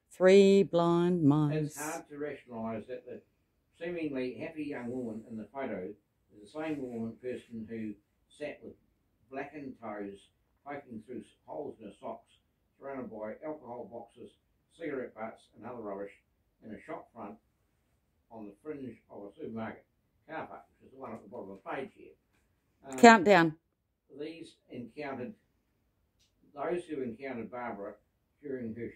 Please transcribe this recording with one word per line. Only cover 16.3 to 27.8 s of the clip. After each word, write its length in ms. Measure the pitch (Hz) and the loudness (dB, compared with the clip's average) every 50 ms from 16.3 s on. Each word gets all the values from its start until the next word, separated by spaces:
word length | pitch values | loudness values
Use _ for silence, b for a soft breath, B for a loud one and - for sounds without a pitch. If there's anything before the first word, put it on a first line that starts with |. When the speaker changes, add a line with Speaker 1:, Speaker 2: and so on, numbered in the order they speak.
| _ _ _ _ _ _ - | _ _ _ _ _ _ -18
Speaker 2:
in 80 | 113 107 | -14 -14
a 80 | 98 - | -14 -12
shop 260 | - 156 - - - - | -10 -10 -10 -12 -14 -16
front 220 | 117 113 - - - _ _ _ _ _ _ _ _ _ _ _ _ _ _ _ _ _ - | -14 -12 -12 -14 -16 _ _ _ _ _ _ _ _ _ _ _ _ _ _ _ _ _ -20
on 140 | - 117 107 | -16 -14 -14
the 80 | 101 - - - | -14 -16 -14 -10
fringe 360 | 151 147 139 131 117 110 - _ - | -10 -10 -8 -8 -12 -12 -14 _ -20
of 120 | - 110 101 | -18 -16 -16
a 120 | 101 - - | -16 -14 -12
supermarket 460 | - - 113 113 110 - - - - _ _ _ _ _ _ _ _ - | -12 -10 -8 -6 -6 -8 -8 -12 -16 _ _ _ _ _ _ _ _ -12
car 180 | 156 160 - | -10 -10 -10
park, 180 | - - - - _ _ _ | -10 -12 -16 -18 _ _ _
which 80 | - - | -20 -20
is 60 | - | -18
the 60 | 131 | -14
one 120 | 135 123 110 | -12 -12 -12
at 100 | 110 - | -12 -14
the 80 | - | -12
bottom 220 | - - 101 95 98 | -12 -12 -10 -10 -12
of 60 | 95 - | -12 -10
the 60 | - | -8
page 220 | 78 151 - - - | -6 -6 -6 -8 -10
here. 160 | - - - - _ _ _ _ _ _ _ _ _ _ _ _ _ - - | -16 -20 -20 -20 _ _ _ _ _ _ _ _ _ _ _ _ _ -16 -12
Um, 80 | 135 131 | 4 10
Speaker 1:
Countdown. 560 | - 233 226 220 180 208 202 175 165 160 156 - _ _ _ _ _ _ _ _ _ - - - | 12 12 12 12 10 8 8 8 8 6 2 -2 _ _ _ _ _ _ _ _ _ -18 -12 -10
Speaker 2:
These 360 | 147 - - 165 - - - _ _ - | -10 -10 -10 -12 -16 -18 -20 _ _ -16
encountered, 600 | - 123 120 113 - 147 147 143 135 123 120 113 220 - _ _ _ _ _ _ _ _ _ _ _ _ _ _ _ _ _ _ _ _ _ - - | -14 -12 -12 -12 -10 -10 -8 -8 -6 -6 -8 -10 -10 -14 _ _ _ _ _ _ _ _ _ _ _ _ _ _ _ _ _ _ _ _ _ -16 -10
those 280 | - - - 180 175 - | -6 -4 -2 -2 -2 -4
who 180 | 160 151 135 127 | -4 -6 -6 -6
encountered 480 | 117 110 - 135 135 131 117 113 - | -6 -6 -8 -8 -8 -8 -8 -8 -8
Barbara 440 | - 123 123 117 107 101 | -8 -8 -8 -6 -8 -8